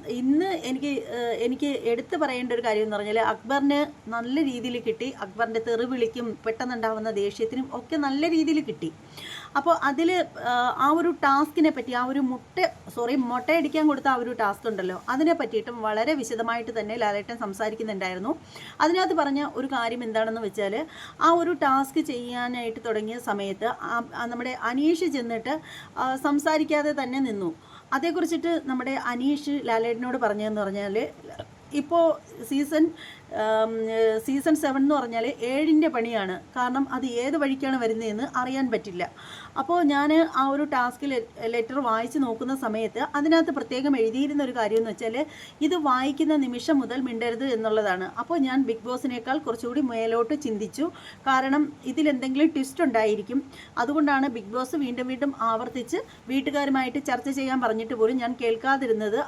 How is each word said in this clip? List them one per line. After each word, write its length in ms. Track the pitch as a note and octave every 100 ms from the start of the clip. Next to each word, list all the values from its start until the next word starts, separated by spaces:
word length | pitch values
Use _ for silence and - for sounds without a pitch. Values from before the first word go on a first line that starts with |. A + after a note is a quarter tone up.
| -
ഇന്ന് 420 | A#3+ B3+ D4+ F#4+ E4 -
എനിക്ക്, 260 | C4+ C#4+ C4+ -
ഏഹ്, 280 | A#3+ A#3 A3
എനിക്ക് 300 | A#3+ C4 C#4+ C4
എടുത്തു 340 | A3+ A#3 - E4+
പറയേണ്ട 340 | C#4+ B3 B3
ഒരു 120 | A#3 A#3
കാര്യം 180 | G#3+
എന്ന് 140 | A3 G#3
പറഞ്ഞാൽ 220 | G#3 A3+
അക്ബറിന് 600 | A3 G#3+ A3+ C#4 C#4 C#4+ D4+ - G#3+
നല്ല 260 | A#3 A#3+ C#4+
രീതിയിൽ 340 | C#4 A#3+ B3 A#3+
കിട്ടി. 340 | A3+ A3 B3+ -
അക്ബറിൻ്റെ 380 | G3 G#3+ A3+ A3+
തെറി 260 | A#3 A3+ B3
വിളിക്കും 520 | B3+ A3+ B3 A#3 G#3
പെട്ടെന്നുണ്ടാവുന്ന 760 | A3 A3+ B3 A#3+ A3 A3 A3
ദേഷ്യത്തിനും 580 | G3+ G3+ G3+ A3+ C4 C4
ഒക്കെ 220 | A#3+ - D#4+
നല്ല 340 | C#4 C#4 E4
രീതിയിൽ 320 | D#4+ D#4 D#4
കിട്ടി. 300 | - - D#3+ - - - - - - C#4
അപ്പോൾ 200 | E4+ E4
അതിൽ, 260 | C#4 C4+ E4+
ഏഹ്, 600 | F4+ - - A#3+ B3 B3 -
ആ 120 | C#4 E4
ഒരു 180 | E4+ C4+
ടാസ്കിനെ 480 | C#4 C#4 D4+ F4 D4+
പറ്റി, 220 | D4 A#3+
ആ 140 | B3 B3
ഒരു 140 | C4+
മുട്ട, 380 | B3+ B3 - - E4+ - -
സോറി, 260 | A3+ A#3+ C4+
മുട്ടയടിക്കാൻ 640 | A#3+ B3 B3 E4 D4 D#4 D4+
കൊടുത്ത 200 | C4+ C#4
ആ 80 | B3+
ഒരു 180 | A#3+
ടാസ്ക് 340 | A#3 G3+ G3+ A3+
ഉണ്ടല്ലോ, 320 | G3 F#3 A3 -
അതിനെ 240 | C4 D#4+
പറ്റിയിട്ടും 480 | E4 A#3 A3 A3 A#3+
വളരെ 320 | G#3+ G#3+ B3+
വിശദമായിട്ട് 600 | D4+ A3+ A3+ A#3 A#3 A3+
തന്നെ 240 | A#3 G#3+ A#3
ലാലേട്ടൻ 360 | G#3+ G3+ G3+ A#3
സംസാരിക്കുന്നുണ്ടായിരുന്നു. 960 | G#3 F#3+ A3 A3 A3 G3 F#3 F#3 A3 - - - - -
അതിനകത്ത് 320 | D#4 F#4 F#4
പറഞ്ഞ 360 | E4 C#4+ C#4 D4 A#3
ഒരു 120 | C4+
കാര്യം 360 | B3+ A3+ A#3+
എന്താണെന്ന് 380 | A3+ A3 A3 A3+
വെച്ചാൽ 320 | G#3 G#3 G3 A#3 D#4+ - - -
ആ 80 | D#4+
ഒരു 200 | E4+ E4
ടാസ്ക് 460 | D#4+ C#4+ C4+ C4+ D#4
ചെയ്യാനായിട്ട് 800 | D#4 B3 A#3+ B3 B3 B3 A#3 A3+
തുടങ്ങിയ 380 | A3+ A3 G#3+ A#3+
സമയത്ത് 480 | A#3 G3+ G3 G3 A3+ -
ആ, 140 | - A#3 A#3 -
ആ 100 | A#3+
നമ്മുടെ 280 | A#3+ B3 B3+
അനീഷ് 440 | A3+ B3+ D#4 E4+ F4
ചെന്നിട്ട്, 420 | C4+ A#3 A3+ A#3+ D#4 - - - -
ആ, 180 | C4 C4
സംസാരിക്കാതെ 800 | C#4+ C#4+ D#4 D#4 D#4 D4 D4
തന്നെ 260 | D4 B3+ C4
നിന്നു. 320 | C4 G3+ F3 D#3 - - -
അതേക്കുറിച്ചിട്ട് 680 | C4+ E4+ E4 E4 D#4+ E4+ E4 C4+
നമ്മുടെ 300 | C4 B3 C4+ A#3+
അനീഷ് 540 | A#3+ C4+ C#4+ C#4+ C#4+
ലാലേട്ടനോട് 540 | A#3 A3+ A#3 A#3 B3 B3+
പറഞ്ഞതെന്ന് 440 | A3+ G#3 G#3+ G#3+
പറഞ്ഞാൽ 360 | G3 G3+ G3+ G#3 C#4+ - - - - - -
ഇപ്പോൾ 300 | C#4+ C#4+ E4+ E4 D4 - -
സീസൺ, 400 | A#3+ C#4 D4 D#4 E4 - - - - -
ആം, 360 | G#3+ A3 A3 A3+ A3 A3+ A3+ A3
സീസൺ 360 | A3 C#4 D#4+ D#4
സെവൻ 260 | C#4+ C4+
എന്ന് 120 | C#4 C#4+
പറഞ്ഞാൽ 300 | A#3+ A#3 A#3 -
ഏഴിൻ്റെ 460 | A#3+ C4+ D#4 D#4 D#4+
പണിയാണ്. 480 | A#3+ A#3 A3+ F#3 F3+ -
കാരണം 320 | B3+ B3 C4 C4+
അത് 140 | C4 C4
ഏത് 240 | A#3 D4 D#4
വഴിക്കാണ് 400 | C#4 C4+ C4+ C4
വരുന്നതെന്ന് 480 | A3+ A3 A3+ G#3+ C#4 B3
അറിയാൻ 280 | B3+ C4+ B3+
പറ്റില്ല. 340 | A3 G#3 F3 - - - - - -
അപ്പോൾ 260 | B3+ F4
ഞാൻ 260 | D4 C#4+ D4 D#4 D#4+ C4
ആ 80 | C4+
ഒരു 140 | C#4+
ടാസ്ക് 420 | D4 C4 B3 - C#4+
ലെ-, 140 | B3+ A3+ A#3 A3+
ലെറ്റർ 340 | A#3 A3+ C4+
വായിച്ച് 400 | B3 A3 B3 D4
നോക്കുന്ന 360 | B3+ A3+ C4 C4+
സമയത്ത് 460 | A#3 A3 A3 A3+ D4 D4
അതിനകത്ത് 360 | D4+ E4 E4
പ്രത്യേകം 460 | C4+ - B3+ C#4+ C4
എഴുതിയിരുന്ന 460 | A3 B3 C#4+ C#4+
ഒരു 80 | C4
കാര്യം 260 | B3 G#3+ A3+
എന്ന് 140 | A3+
വെച്ചാൽ 240 | G3 A3+ A#3+ D4+ - - -
ഇത് 140 | D4 F4+
വായിക്കുന്ന 540 | D4 B3+ C4+ C#4+ D4+ D4+
നിമിഷം 420 | B3+ A#3+ D#4+ C#4
മുതൽ 220 | A#3 B3+
മിണ്ടരുത് 440 | B3+ A3+ A#3+ A3+ C4+
എന്നുള്ളതാണ്. 640 | A3+ A3 G#3+ G#3 F3+ F#3 A3+
അപ്പോൾ 200 | - E4+
ഞാൻ 240 | C4 C4+
ബിഗ് 220 | B3 A3 A#3
ബോസിനേക്കാൾ 520 | B3+ C4+ A#3+ C4 D4
കുറച്ചുകൂടി 440 | C4+ A#3 A#3+ C4+
മേലോട്ട് 560 | C4 A3+ A3+ A#3 A3+ G3+
ചിന്തിച്ചു. 460 | A3+ G#3 G#3 - E4 - - - C4+
കാരണം 400 | C4 C4+ D4 D4 - B3+
ഇതിലെന്തെങ്കിലും 640 | D#4+ D4+ B3+ C4 C4 D#4+
ട്വിസ്റ്റ് 360 | C#4 C4+ -
ഉണ്ടായിരിക്കും. 580 | D#4 A3 A3 G#3 G3 C4 - - - -
അതുകൊണ്ടാണ് 520 | A#3+ D4+ D4 C4+ C4+
ബിഗ് 240 | A#3 G3
ബോസ് 220 | A#3+ B3+ E4
വീണ്ടും 320 | B3+ A#3+ B3+
വീണ്ടും 260 | B3+ C#4 C4+
ആവർത്തിച്ച് 580 | A3+ A3+ A#3+ B3+ - F4 - - -
വീട്ടുകാരുമായിട്ട് 760 | C4+ C#4+ C#4+ C#4 C4+ B3+ C#4+ C#4+
ചർച്ച 240 | B3 C#4
ചെയ്യാൻ 300 | C4+ C4 C4
പറഞ്ഞിട്ട് 320 | A#3+ A3 A3+
പോലും 240 | A#3+ A3 B3+
ഞാൻ 160 | A#3+
കേൾക്കാതിരുന്നത് 840 | B3 A#3 A3+ C4 C4+ B3+ G#3+ G#3+ A#3+